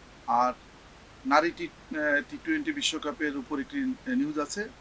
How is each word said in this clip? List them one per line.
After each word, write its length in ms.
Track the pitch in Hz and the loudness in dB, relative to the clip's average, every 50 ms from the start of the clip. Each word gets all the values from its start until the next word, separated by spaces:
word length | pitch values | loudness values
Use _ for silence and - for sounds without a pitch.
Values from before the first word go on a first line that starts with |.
| - - - - - - | -20 -20 -20 -10 -2 2
আর 260 | 117 120 123 127 123 - - - - - - - - - - - - - - | 4 4 4 4 2 -2 -10 -20 -20 -20 -20 -20 -20 -20 -20 -20 -18 -8 0
নারী 260 | 131 139 151 160 170 | 4 4 6 6 4
টি, 160 | 165 170 175 151 | 0 -4 -8 -10
আহ, 540 | - - - - 160 156 151 147 143 143 139 - | -10 -12 -12 -8 -4 -2 2 2 2 2 2 -2
টি 80 | 151 139 - | -8 -8 -2
টোয়েন্টি 300 | 160 160 156 143 156 147 | 0 0 0 0 -2 -2
বিশ্বকাপের 640 | 143 135 - 160 151 127 147 143 - 156 147 139 143 | -2 -2 -2 -2 -2 -4 -4 -4 -2 -2 -4 -2 -4
উপর 220 | 123 - 151 139 | -6 -4 -4 -4
একটি 180 | 135 - 143 143 135 131 127 - - 131 | -4 -4 -4 -2 -2 -2 -2 -4 -4 -2
নিউজ 320 | 127 127 143 151 151 151 | 0 0 0 0 0 -2
আছে 300 | 147 143 - 202 214 226 - - | -4 -4 -4 -6 -6 -8 -10 -16